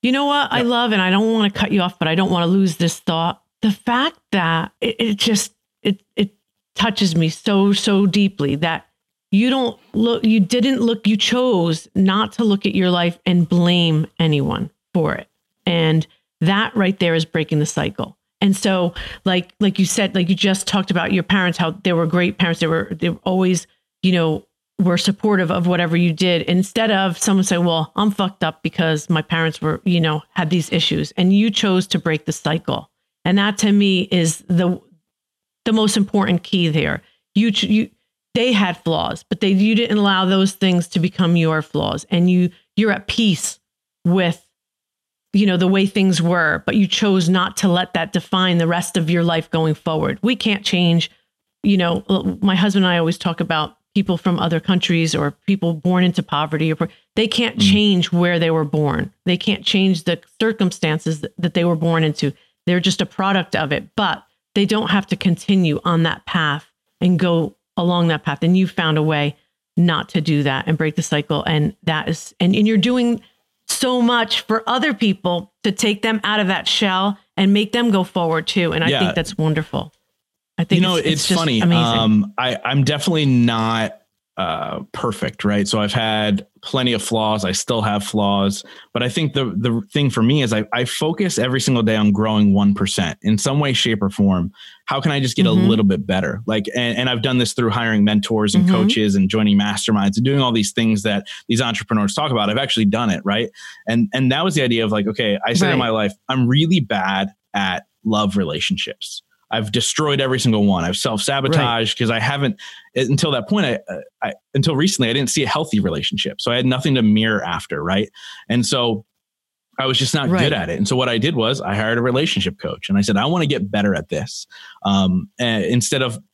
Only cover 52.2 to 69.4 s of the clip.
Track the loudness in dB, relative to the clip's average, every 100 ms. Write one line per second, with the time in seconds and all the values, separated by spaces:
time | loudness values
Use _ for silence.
52.2 | -2 -2 0 2 2 2 2 2 0 -2
53.2 | -4 -4 -2 -2 -4 _ _ -2 0 0
54.2 | 0 0 0 -2 0 0 2 0 0 -2
55.2 | -4 -4 -4 -2 0 -2 0 2 2 0
56.2 | -2 -4 -2 -2 -2 -2 -4 -8 _ -4
57.2 | -2 0 -2 2 4 4 4 2 2 2
58.2 | 2 2 0 0 0 0 0 -2 -6 _
59.2 | -4 -2 -2 -4 -2 0 2 0 -2 -4
60.2 | _ _ -2 0 -2 0 -2 -2 -4 -6
61.2 | -8 -4 -4 0 0 0 0 2 0 0
62.2 | -4 -4 _ _ -2 0 0 -2 -4 -2
63.2 | 0 0 -2 -4 -2 -4 -6 -4 -2 -4
64.2 | _ _ _ -2 0 0 0 -2 -2 -2
65.2 | 0 0 0 2 2 0 0 0 0 -2
66.2 | -6 -4 -2 -4 -8 _ _ _ 0 2
67.2 | 2 2 0 -6 _ -4 0 2 2 0
68.2 | -2 -2 2 2 2 0 0 2 2 0
69.2 | -2 -4